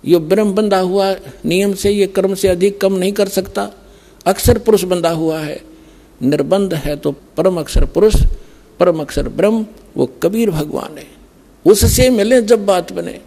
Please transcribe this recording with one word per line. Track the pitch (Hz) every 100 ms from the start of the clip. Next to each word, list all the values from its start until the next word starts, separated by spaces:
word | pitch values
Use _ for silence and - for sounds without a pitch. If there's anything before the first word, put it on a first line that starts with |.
| -
यो | 170
ब्रह्म | 156 190 214
बंधा | 196 214 190
हुआ | 185 196 196 190 - - 151
नियम | 180 202
से, | 190 202
ये | 208 190
कर्म | 190 190
से | 190 196
अधिक | 175 196 202
कम | 196
नहीं | 190 185
कर | 202 196
सकता, | 196 190 - 202 - - - _ _ 175
अक्षर | 196 - 214
पुरुष | 226 208
बंधा | 180 180 165
हुआ | 165 160 156
है, | 151 - - - - - _ _
निर्बंध | 127 147 143 190 196
है | 160 160 147
तो | 151
परम | 135 - - 185 180
अक्षर | 147 -
पुरुष, | - - 214 214 - - - - _ _
परम | 175 160
अक्षर | 143 - 127
ब्रह्म, | 104 202 226 214 - - -
वो | 127 -
कबीर | 165 220 226
भगवान | 160 151 - - 147
है, | - - - _ _ _ -
उससे | 208 - - 254
मिले | 240 208 254
जब | 208 226 196
बात | 185 170
बने। | 180 175 -